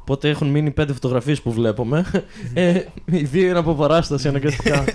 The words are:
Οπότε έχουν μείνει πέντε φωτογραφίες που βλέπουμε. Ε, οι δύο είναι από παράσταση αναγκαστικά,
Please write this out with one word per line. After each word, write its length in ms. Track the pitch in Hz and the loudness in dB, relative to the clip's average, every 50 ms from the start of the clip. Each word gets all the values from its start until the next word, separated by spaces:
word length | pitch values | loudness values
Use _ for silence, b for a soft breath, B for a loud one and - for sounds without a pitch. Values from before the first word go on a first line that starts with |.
Οπότε 280 | - - 135 139 - 147 | -2 -4 -4 -2 0 -2
έχουν 200 | 151 143 160 143 | 0 0 0 0
μείνει 220 | 139 147 151 151 | 0 0 0 0
πέντε 220 | 139 - 156 143 139 | 0 0 -2 -2 -2
φωτογραφίες 480 | 123 - 131 123 123 117 139 147 135 | -2 -2 0 0 0 0 0 -2 -2
που 120 | - 123 117 | -2 -2 -2
βλέπουμε. 520 | 110 117 113 107 - 127 110 135 156 180 185 - 185 - B B B B 120 120 | 0 0 0 0 0 -2 0 0 0 0 0 -2 -4 -4 B B B B -6 -2
Ε, 260 | 160 180 175 175 185 175 - - - - | 0 2 2 2 2 0 -4 -12 -16 -6
οι 140 | - 160 180 147 | -2 0 0 0
δύο 240 | 139 127 180 190 180 | 0 2 2 2 4
είναι 100 | 180 175 | 2 2
από 160 | 165 156 165 | 2 2 0
παράσταση 540 | 139 147 143 151 170 165 - 151 139 131 151 | 2 2 4 4 2 2 2 -2 -2 0 0
αναγκαστικά, 560 | 139 143 135 151 143 - - - 147 143 139 - - | -2 0 0 -2 -2 0 0 0 2 2 2 2 0